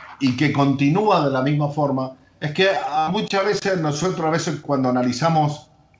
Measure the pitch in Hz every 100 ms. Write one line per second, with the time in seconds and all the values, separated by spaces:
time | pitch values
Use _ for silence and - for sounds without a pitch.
0 | - - 135 120 151 117 139 131 139 185
1 | 214 180 143 131 139 147 147 156 143 131
2 | 131 - _ - 151 151 190 - - 147
3 | 156 202 - 196 196 196 196 185 156 147
4 | 175 170 160 160 180 147 - 135 131 127
5 | 123 113 165 160 147 - - _ _